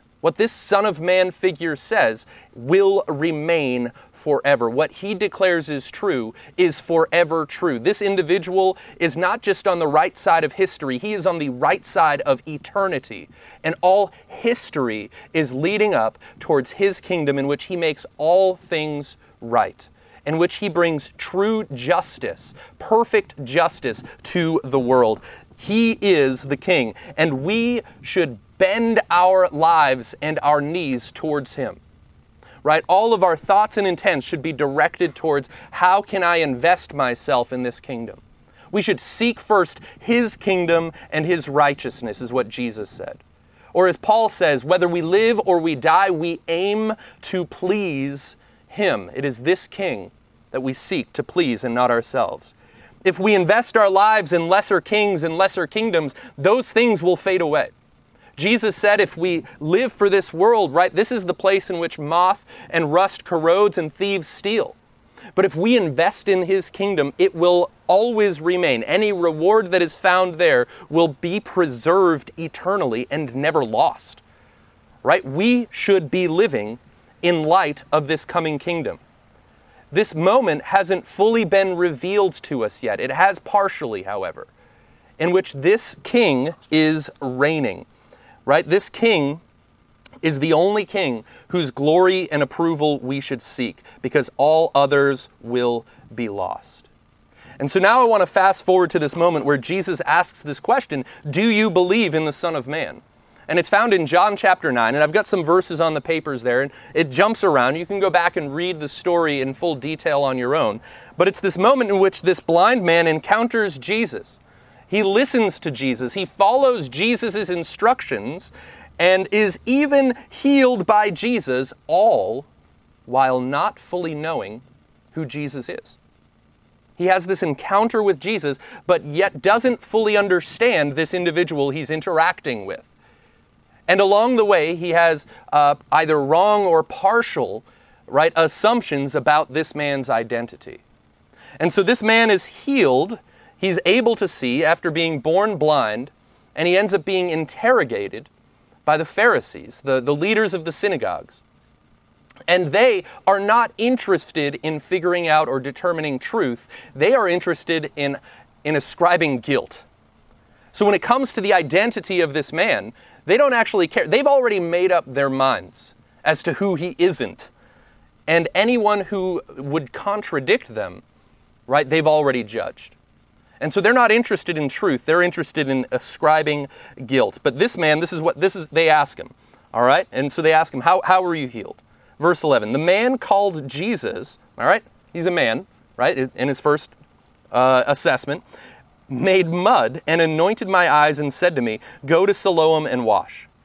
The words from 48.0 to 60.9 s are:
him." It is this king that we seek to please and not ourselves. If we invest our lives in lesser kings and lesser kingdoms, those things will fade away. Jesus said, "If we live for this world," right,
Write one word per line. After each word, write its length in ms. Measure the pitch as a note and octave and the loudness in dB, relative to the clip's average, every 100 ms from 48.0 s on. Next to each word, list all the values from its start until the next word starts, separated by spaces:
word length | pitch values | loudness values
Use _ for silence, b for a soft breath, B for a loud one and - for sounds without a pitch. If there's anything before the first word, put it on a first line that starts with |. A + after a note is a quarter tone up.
| C#3 C#3 - - b b b | -6 -4 -6 -8 b b b
him." 420 | - G3+ A2+ F#2 - | -4 -2 -2 -4 -6
It 100 | C#3 | -4
is 140 | B2 | -2
this 260 | C3 F3+ - | 0 0 -2
king 460 | - F#3+ A2 F2+ _ _ _ _ | -4 -6 -6 -10 _ _ _ _
that 100 | C3 | -8
we 120 | C3 | -2
seek 380 | C3 - F3+ - | 0 2 0 -4
to 100 | - | -8
please 400 | B2+ F3+ D3+ A2 | -6 -2 0 0
and 100 | B2+ | -2
not 160 | A#2 B2 | 0 2
ourselves. 640 | A#2 - C3 G#2+ - - - b b b b | 2 0 -2 -4 -6 -14 -18 b b b b
If 160 | F#3+ F#3 | -2 0
we 140 | G3+ | 2
invest 420 | G3+ E3+ A3 A#3+ A#3+ | 4 4 2 2 2
our 140 | G3+ | 4
lives 420 | F#3+ G#3+ A3 D#3+ | 4 4 2 2
in 160 | F3 E3 | 0 2
lesser 340 | G3 - F#3+ | 2 2 0
kings 420 | - G#3+ G3+ F3 | 0 0 0 0
and 120 | D#3+ D#3+ | -2 0
lesser 300 | F#3+ - D#3+ | 0 0 -4
kingdoms, 480 | G#3+ A3+ E3+ D3 - B B | -4 -2 0 -2 -8 B B
those 340 | E3 A#3+ - | 2 2 2
things 300 | A3+ A#3+ G3 | 2 4 4
will 140 | E3+ E3+ | 2 0
fade 260 | G3 F#3 | 0 0
away. 280 | D#3+ D3 - - _ _ _ _ b b | 0 0 -2 -6 _ _ _ _ b b
Jesus 380 | F3+ A#3 A3 - | 0 2 2 2
said, 260 | G#3 G#3 | 4 4
"If 160 | F#3 - | 2 -2
we 260 | F3+ E3+ - B | -4 -4 -6 B
live 320 | D3+ F#3 B3 | -6 -4 -4
for 180 | - G3+ | 0 2
this 240 | F#3+ F#3 | 2 0
world," 400 | D#3+ G#3+ A#3 F3 | 0 2 2 2
right, 200 | C#3+ F3+ | 2 0